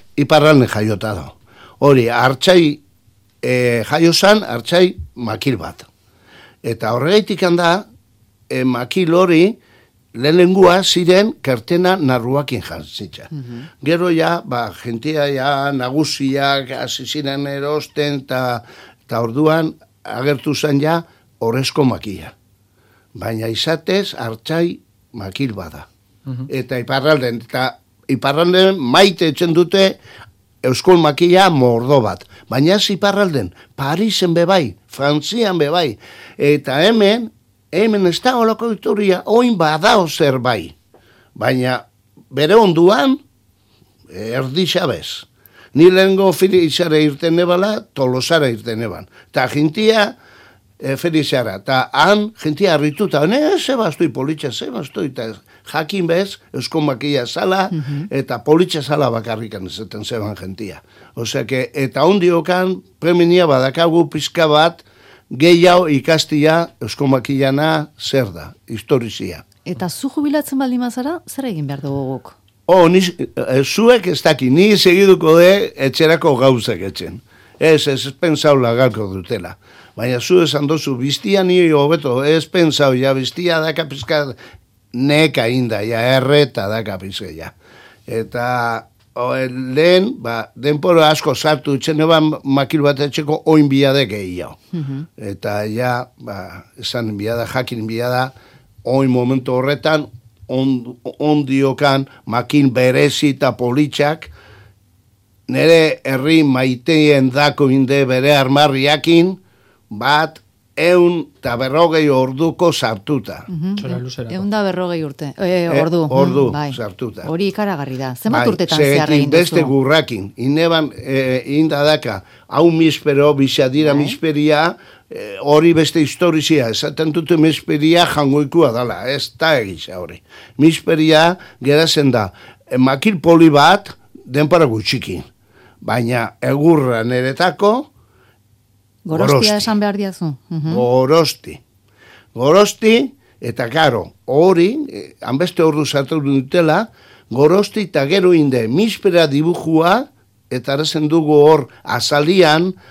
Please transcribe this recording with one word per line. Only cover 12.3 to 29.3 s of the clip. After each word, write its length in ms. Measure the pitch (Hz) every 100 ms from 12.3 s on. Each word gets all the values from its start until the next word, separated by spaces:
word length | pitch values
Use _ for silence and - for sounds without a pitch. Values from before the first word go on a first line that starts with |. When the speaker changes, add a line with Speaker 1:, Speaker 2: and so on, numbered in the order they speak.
| 139 135 113
Speaker 1:
jantzitza. 640 | - 82 76 - 92 - -
Speaker 2:
Mhm. 320 | 147 120 120 156 _
Speaker 1:
Gero 280 | 139 170 180
ja, 320 | 165 165 170
ba, 260 | - 123 107
gentia 540 | - 123 117 147 156 143
ja, 440 | 135 135 139 143
nagusiak, 960 | 139 127 143 151 - 135 139 139 139 127
hasi 360 | 127 123 - 127
ziren 400 | 151 139 143 143
erosten, 800 | 139 143 151 147 147 147 143 139
ta, 360 | 127 127 117 - - - _ -
ta 140 | 117
orduan 540 | 117 127 156 160 160 - _ _
agertu 500 | - 110 139 135 156
zen 260 | 131 151 139
ja, 220 | 151 165 165 _ _ _
orezko 440 | 113 127 131 156
makila. 480 | 131 104 107 92 80 - _ _ _ _ _ _ _
Baina 340 | 110 113 110 113
izatez, 680 | 107 160 160 - 190 196
Artxai 640 | - 117 113 - 165 170 - _ _ _
makil 400 | 117 98 - 135
bada. 360 | 98 82 78 - _ _ _ 135
Speaker 3:
Mhm. 200 | 127 135
Speaker 1:
Eta 300 | 135 127 127
iparralden, 640 | 113 135 143 156 123 117
eta 360 | 117 131 131 - _ _ -
iparralden 680 | 131 139 147 175 180 190 190
maite 500 | 123 160 196 170
etxen 240 | 165